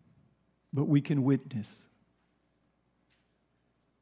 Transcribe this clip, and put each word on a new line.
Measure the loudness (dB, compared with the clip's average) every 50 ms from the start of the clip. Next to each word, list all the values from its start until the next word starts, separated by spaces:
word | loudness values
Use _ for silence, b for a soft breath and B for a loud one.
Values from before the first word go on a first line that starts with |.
| _ _ _ _ _ _ _ _ _ _ _ _ _ _ -4
but | -2 0
we | 2 2 2
can | 2 2 0 2 4
witness. | 2 2 2 0 -6 -10 -10 -10 -10 -14 -16 -18 _ _ _ _ _ _ _ _ _ _ _ _ _ _ _ _ _ _ _ _ _ _ _ _ _ _ _ _ _ _ _ _ _ _ _ _ _ _ _ _ _ _ _